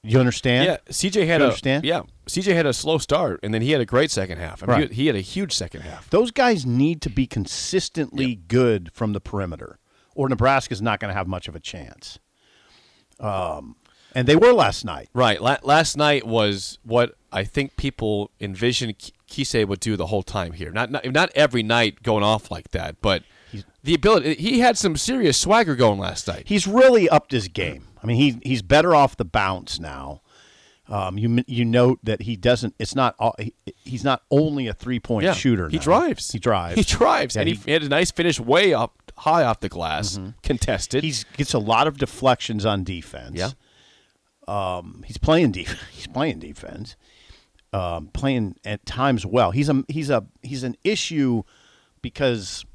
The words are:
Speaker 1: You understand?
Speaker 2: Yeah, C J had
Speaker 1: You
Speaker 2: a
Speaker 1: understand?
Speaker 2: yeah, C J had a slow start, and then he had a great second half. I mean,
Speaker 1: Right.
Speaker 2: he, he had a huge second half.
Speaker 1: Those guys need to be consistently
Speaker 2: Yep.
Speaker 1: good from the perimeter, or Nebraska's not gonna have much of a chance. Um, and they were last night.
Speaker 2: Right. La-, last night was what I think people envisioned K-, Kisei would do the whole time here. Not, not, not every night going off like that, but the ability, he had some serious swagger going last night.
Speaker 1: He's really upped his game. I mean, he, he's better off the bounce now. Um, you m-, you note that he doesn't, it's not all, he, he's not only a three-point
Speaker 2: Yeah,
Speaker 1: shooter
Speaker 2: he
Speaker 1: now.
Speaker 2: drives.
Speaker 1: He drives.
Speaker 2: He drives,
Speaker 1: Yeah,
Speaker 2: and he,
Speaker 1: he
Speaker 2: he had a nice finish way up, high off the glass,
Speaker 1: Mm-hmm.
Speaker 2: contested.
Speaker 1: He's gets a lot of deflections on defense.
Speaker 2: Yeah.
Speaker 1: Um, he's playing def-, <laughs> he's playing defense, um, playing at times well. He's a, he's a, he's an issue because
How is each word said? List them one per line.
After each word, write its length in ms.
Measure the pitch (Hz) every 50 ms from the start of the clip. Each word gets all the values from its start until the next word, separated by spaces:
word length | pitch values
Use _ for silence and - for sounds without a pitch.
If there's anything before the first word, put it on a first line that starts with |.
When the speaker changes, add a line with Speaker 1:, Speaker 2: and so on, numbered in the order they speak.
| -
Speaker 1:
You 160 | 110 113 131
understand? 460 | 127 123 117 - - 131 123 127 139
Speaker 2:
Yeah, 120 | 180 160 - _ -
C 200 | - - - 202
J 160 | 180 214 180
had 140 | 160 170 156
Speaker 1:
You 40 | 143
Speaker 2:
a 20 |
Speaker 1:
understand? 360 | 127 - - - 131 135 143 -
Speaker 2:
yeah, 180 | 143 165 151 - - _ _ _
C 140 | - - 170
J 120 | 185 202 180
had 120 | 170 160
a 80 | 143 120
slow 240 | - - 147 160
start, 420 | 151 - - 143 156 170 131 90 - -
and 100 | 104 107
then 80 | 110
he 100 | 117 135
had 100 | 156 143
a 40 | 120
great 260 | 95 113 123 147 156
second 260 | - - 95 92 87
half. 240 | 80 87 78 - - -
I 40 |
mean, 80 | - 123
Speaker 1:
Right. 140 | 135 156 -
Speaker 2:
he, 120 | - 113 139
he 40 |
had 80 | 156 123
a 60 | 98
huge 320 | 92 - - 185 196 156 -
second 280 | - 98 82 - -
half. 280 | - - - - - -
Speaker 1:
Those 220 | - 190 240 240
guys 340 | - - 254 247 226 175 127
need 360 | 127 120 123 139 156 170 151
to 80 | - -
be 160 | - 139 131
consistently 1000 | - - 110 98 - - - - - - 185 - - _ 165 151 - - 143 135
Speaker 2:
Yep. 100 | 127 120 101 82
Speaker 1:
good 440 | 85 110 127 127 120 110 101 87 80 _
from 200 | - 117 107 104
the 60 | 98
perimeter, 600 | _ - - 101 98 87 82 - - - - _ _ _ _ _ _ _ _
or 140 | - 139 131
Nebraska's 520 | 131 107 120 131 139 135 - - 120 98
not 180 | 107 117 104 101
gonna 140 | - 101 92
have 140 | 98 92
much 200 | 92 92 90 -
of 80 | - 78
a 40 | 80
chance. 600 | _ - - 90 73 58 - _ - - - - _ _ _ _ _ _ _ _ _ _ _ _ _ _ _ _ _ _ _ _
Um, 560 | - 107 98 95 90 85 78 73 69 58 - _ _ _ _ _ _ _ -
and 140 | 131 127
they 80 | 120 151
were 180 | 170 214 240 247
last 320 | 220 143 101 - - -
night. 240 | 107 82 67 58 _ _
Speaker 2:
Right. 280 | 120 127 113 104 76
La-, 160 | 92 123 139 139 -
last 340 | 135 143 160 160 - -
night 280 | 143 151 147 147 139 -
was 520 | 113 113 113 107 104 101 98 - - - - _
what 320 | 113 113 120 120 - - _ _ _
I 120 | - 95 95
think 320 | 95 - 147 139 139 _
people 560 | - - 139 - - 113 107 107 101 104 - _ _
envisioned 580 | 110 101 95 92 113 120 120 - 127 113 101 _
K-, 120 | - - _ _ _ _
Kisei 380 | - - 135 - - 120 107
would 120 | 98 101 92
do 160 | - 113 107
the 80 | 92 85
whole 160 | 85 107 101 92
time 300 | - - 107 90 82 78
here. 180 | 82 82 76
Not, 200 | 82 110 123 110
not, 140 | 135 139 - 127
not 200 | 131 151 180 - -
every 280 | 139 151 139 117 123 110
night 400 | 107 117 120 117 107 - _ -
going 200 | 123 110 107 101
off 260 | 104 110 107 - -
like 180 | - 80 - -
that, 300 | - 90 87 80 78 _
but 220 | - 104 95 82 - _ _ _ _ - - 101 - _ _ _ _
the 80 | 135 170
ability, 400 | 156 131 202 220 185 123 151 160
he 240 | - 156 226 269 233
had 180 | 247 254 233
some 180 | - - 190 160
serious 420 | 143 - - 254 262 226 156 127
swagger 360 | - - 165 208 226 233 165 143
going 220 | 123 127 110 104 98
last 280 | 95 87 87 - -
night. 160 | - 82 80 -
Speaker 1:
He's 220 | - 208 208 -
really 420 | 196 202 247 262 262 247 226 185 160
upped 220 | 160 151 - _
his 160 | - 120 101
game. 400 | 92 - - 92 82 73 - - - - - -
I 20 |
mean, 120 | 113 117
he, 220 | 117 143 143 120 120 -
he's 140 | 123 131 120
better 320 | 95 90 139 147 160 180 165
off 240 | 147 139 127 -
the 80 | - 110
bounce 540 | 85 - 113 98 95 95 92 85 - - -
now. 420 | 82 76 69 67 67 69 73 - _ _ _ _ _ _ _ _ _ _ _ _ _ -
Um, 280 | 107 101 95 92 92
you 100 | 104 107 117 117 120
m-, 40 | 123
you 180 | - 123 117 120
note 340 | 117 113 123 123 123 131 - -
that 180 | 110 110 98
he 140 | - 113 117
doesn't, 400 | 95 90 120 123 123 - 104 - _
it's 160 | 110 - -
not 200 | 139 131 120 - -
all, 140 | 113 117 - -
he, 140 | 110 113 _ _ _ - - _ _
he's 200 | - 127 117 110
not 180 | 139 131 - _ _
only 380 | 143 139 156 160 147 139 131
a 60 | 110 101
three-point 500 | - - 123 127 117 - - 120 107 123
Speaker 2:
Yeah, 80 | 185 175
Speaker 1:
shooter 340 | - - 135 117 98 87 76
Speaker 2:
he 80 | 78
Speaker 1:
now. 60 | - -
Speaker 2:
drives. 480 | 147 175 240 349 330 254 - - -
Speaker 1:
He 80 | - 110
drives. 360 | - 120 107 95 87 85 87
Speaker 2:
He 80 | 220 196
drives, 520 | - - - - - - - - 123 -
Speaker 1:
Yeah, 60 | 107
Speaker 2:
and 80 | - -
he, 60 | 175
Speaker 1:
he 60 | - -
Speaker 2:
he 60 | -
had 120 | 147 160 151
a 60 | 143
nice 220 | 139 156 180 -
finish 280 | - - 170 175 151 -
way 340 | 117 120 139 170 202 190 156
up, 200 | 113 117 117 _ _ _ - -
high 260 | - - 156 160 170 151
off 160 | 120 110 -
the 60 | - 95
glass, 480 | - 90 85 80 78 76 104 101 90
Speaker 1:
Mm-hmm. 120 | 101 95 95 113 _ -
Speaker 2:
contested. 600 | - 143 117 - - 113 95 - - - 131 147
Speaker 1:
He's 220 | 160 139 - - _ -
gets 180 | - 143 - -
a 60 | 123
lot 280 | 104 107 113 117 143
of 100 | 156 143
deflections 680 | 139 135 - - - 127 131 127 - - - 117 104 98
on 180 | 110 104 98 90
defense. 500 | 92 95 85 78 - - 69 62 60 76
Speaker 2:
Yeah. 140 | 82 90 120 131 _ _ _ _ _ _ _ _ _ _ _ _ _ _ _ _ _ _
Speaker 1:
Um, 560 | - 104 101 98 92 92 90 87 90 - - -
he's 120 | - -
playing 340 | - - - 160 170 175 127
def-, 300 | 95 98 82 - - - -
<laughs> 40 | -
he's 160 | - - -
playing 320 | - - 123 147 160 - -
defense, 560 | - 76 - - - - - - 107 117 - _ _ _ _ _ _ _ - _ _ _ _ _ _ _ -
um, 340 | 98 92 87 85 82 78 - _
playing 420 | - 139 135 135 123 110 95 - _ _
at 220 | 104 104 101 _
times 400 | - - - 131 139 131 107 90
well. 260 | 107 - 127 113 87
He's 180 | 92 131 147 147
a, 140 | 147 131 -
he's 220 | - 139 160 151 139
a, 160 | 143 113 101 - _ _
he's 220 | - - 139 127 127
an 120 | 127 113 _ _
issue 600 | 180 214 - - - 165 151 139 131 120 113 101 _ _ _ _ _ _ _ _ _ _ _
because 640 | - 123 _ - 143 131 120 110 95 - - - - -